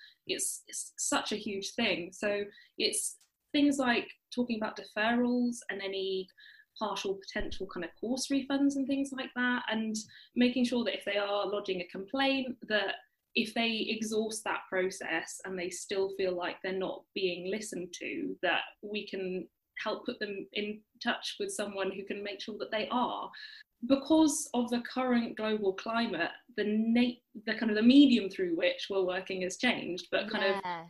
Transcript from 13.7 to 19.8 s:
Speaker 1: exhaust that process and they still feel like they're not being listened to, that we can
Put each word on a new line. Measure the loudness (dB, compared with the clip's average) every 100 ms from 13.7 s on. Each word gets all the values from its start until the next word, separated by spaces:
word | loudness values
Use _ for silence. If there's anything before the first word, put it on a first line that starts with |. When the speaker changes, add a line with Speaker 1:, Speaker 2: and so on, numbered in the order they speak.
| 0 -2
Speaker 1:
exhaust | -2 -2 0 -2 -2
that | -4 -4 -2
process | 0 0 -2 -4 -4 -4 -10 -8
and | -6
they | -6
still | -6 -4 0 0 0
feel | 0 0
like | -4 -4
they're | -4
not | -2 -2 -6 -8
being | -2 -2 -2 -4
listened | -4 -4 -8 -8
to, | -8 -6 -4 -4 -2
that | 0 2 -2 -10
we | -6 -6 -4
can | -6 -4 -6 -8 _ _ -8